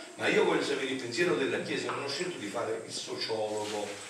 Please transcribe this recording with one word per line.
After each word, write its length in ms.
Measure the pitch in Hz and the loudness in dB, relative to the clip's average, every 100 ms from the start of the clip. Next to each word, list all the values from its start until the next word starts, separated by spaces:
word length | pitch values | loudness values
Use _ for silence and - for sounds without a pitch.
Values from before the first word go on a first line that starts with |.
| - - | -14 0
Ma 120 | - | 4
io 160 | 196 | 6
voglio 180 | 180 156 | 6 4
sapere 280 | - 139 131 | 2 0 0
il 100 | 131 | -2
pensiero 340 | 120 165 175 | -2 2 4
della 280 | 143 131 - | 4 2 0
Chiesa, 280 | - - - | 0 -2 -2
non 120 | - | -4
ho 40 | 104 | -4
scelto 280 | - 180 - | -2 -4 -4
di 100 | 101 | -4
fare 360 | 98 - - - | -2 -2 -2 -4
il 60 | |
sociologo, 960 | - - - - 110 107 107 104 107 104 98 - | -8 -6 -6 -2 0 0 0 -2 -2 -4 -6 -10